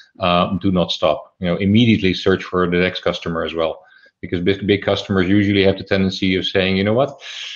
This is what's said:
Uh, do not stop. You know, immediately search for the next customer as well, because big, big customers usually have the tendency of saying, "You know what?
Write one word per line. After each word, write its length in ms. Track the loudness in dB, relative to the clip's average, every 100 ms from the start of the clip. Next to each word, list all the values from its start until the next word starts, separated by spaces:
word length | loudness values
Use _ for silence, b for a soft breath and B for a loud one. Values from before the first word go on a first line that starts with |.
| B -4
Uh, 400 | 0 2 2 0
do 120 | 0
not 220 | 0 -2
stop. 420 | 0 0 -2 -6 _
You 60 | -4
know, 100 | -2
immediately 560 | 2 4 4 4 0
search 320 | 0 0 0 0
for 240 | -2 0
the 80 | 0
next 240 | 0 -2
customer 400 | -4 -4 -6 -6
as 100 | -6
well, 300 | -4 -4 -4 b b b _
because 180 | -8 -2
big, 260 | -2 -2 0
big 160 | 0
customers 460 | 0 -2 0 0 2
usually 380 | 2 4 4 2
have 120 | 0
the 60 |
tendency 540 | -2 0 0 0 0 0
of 80 | 0
saying, 320 | 0 0 0
"You 80 | 0
know 80 |
what? 280 | 0 -2 -6 B B B